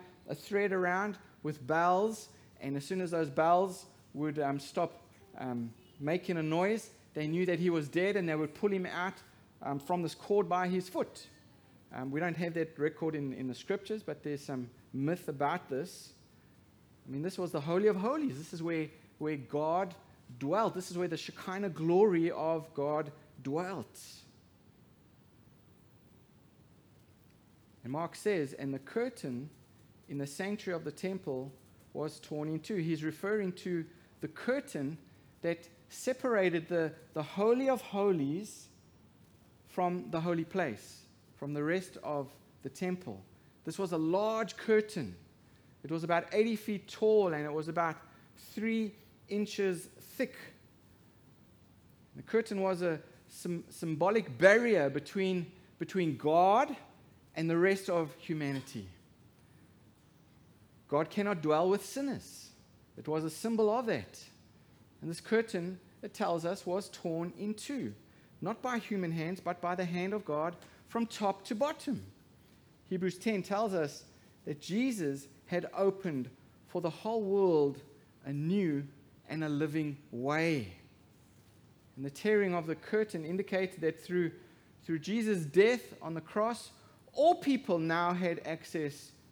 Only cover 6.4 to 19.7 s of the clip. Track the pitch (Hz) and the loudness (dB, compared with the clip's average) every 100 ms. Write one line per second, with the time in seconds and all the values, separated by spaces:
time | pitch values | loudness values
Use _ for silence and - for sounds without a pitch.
6.4 | 156 160 185 220 - - - - 151 165 | 2 2 2 0 -4 -18 -12 -6 -2 0
7.4 | 180 170 180 170 143 160 185 208 170 156 | 2 2 4 2 2 2 2 2 0 0
8.4 | 151 - 208 196 180 165 180 - - - | -2 0 0 0 -2 -4 -4 -6 -14 -20
9.4 | - - - 143 - 180 165 - - 208 | -20 -12 -6 -4 0 0 0 -4 0 2
10.4 | 180 180 180 185 180 320 254 - - - | 4 2 2 0 -2 -4 -4 -6 -20 -20
11.4 | - - - - - - 131 143 175 160 | -20 -20 -20 -20 -16 -10 -6 -2 -2 0
12.4 | 175 165 160 - 147 156 160 156 139 127 | -2 -2 -4 0 -2 0 -2 -2 -4 -4
13.4 | 131 120 - 202 196 214 208 147 151 143 | -6 -6 -4 -4 -4 -8 -6 -8 -6 -6
14.4 | 143 135 123 - - 131 143 160 - 143 | -6 -8 -8 -12 -10 -2 0 -2 -4 0
15.4 | 143 175 - 131 175 - - - - - | 0 0 -2 -4 -4 -10 -18 -20 -20 -20
16.4 | - - - - - - - 135 165 190 | -20 -20 -20 -20 -20 -20 -10 -6 -6 -4
17.4 | 180 165 143 175 214 190 208 302 285 131 | -2 -2 0 4 4 4 2 0 -2 -4
18.4 | 160 170 165 165 151 - - - 151 151 | -8 -6 -2 -2 -4 -8 -20 -6 -4 -4
19.4 | 123 143 156 | -4 -2 2